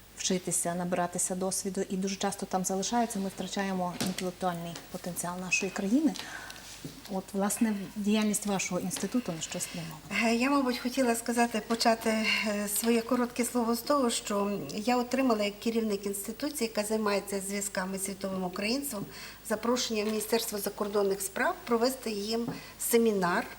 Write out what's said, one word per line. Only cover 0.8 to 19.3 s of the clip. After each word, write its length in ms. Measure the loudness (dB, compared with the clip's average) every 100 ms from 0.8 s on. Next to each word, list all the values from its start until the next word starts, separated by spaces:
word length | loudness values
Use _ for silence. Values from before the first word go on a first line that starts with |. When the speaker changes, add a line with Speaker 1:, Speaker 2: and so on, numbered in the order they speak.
| 0 0 0 0 -2 0
Speaker 1:
досвіду, 460 | 0 -2 -2 -2 -2
і 80 | -2
дуже 180 | -2 0
часто 300 | -2 -2 -2
там 200 | 0 0
залишаються, 540 | 0 2 2 2 0
ми 80 | -4
втрачаємо 640 | -4 -4 -2 -2 0 -2 -2 -4
інтелектуальний 680 | -2 -4 -2 -2 -2 -6 -10 -12
потенціал 420 | -10 -8 -6 -6 -6
нашої 300 | -2 0 0
країни. 420 | -2 2 4 4 2 -6 -10 -12 -14 -14 -14 -14 -14 -6
От, 120 | -6 -4
власне, 420 | 0 0 2 2 2 -4 -2
діяльність 500 | 2 4 4 2 0
вашого 340 | 0 0 -2
інституту 500 | -2 -2 -2 -2 -2
на 100 | -4
що 180 | -6 -4
спрямована? 720 | -6 -6 -10 -12 -6 0 2
Speaker 2:
Е, 40 | 4
я, 140 | 4
мабуть, 280 | 4 2 0
хотіла 360 | -2 2 2 2
сказати, 460 | 2 2 2 2 -2
почати, 420 | 2 4 4 2
е, 580 | 2 2 2 2 0 0 0
своє 220 | 4 4
коротке 440 | 4 2 2 0 0
слово 300 | 2 2 2
з 60 |
того, 280 | 2 4 4
що 500 | 0 -2 0 0 0 -4 -2
я 220 | 2 2
отримала 460 | 2 2 4 4
як 160 | 2 0
керівник 460 | 0 0 2 0 -2
інституції, 680 | -4 -6 -6 -6 -2 -2 -2
яка 120 | 0
займається 540 | 0 2 0 0 -4
зв'язками 560 | -2 -4 -2 -2 -2 -4
з 80 | -6
світовим 380 | -4 -4 -2
українством, 600 | -2 -2 -2 0 -2 -6 -8 -10 -14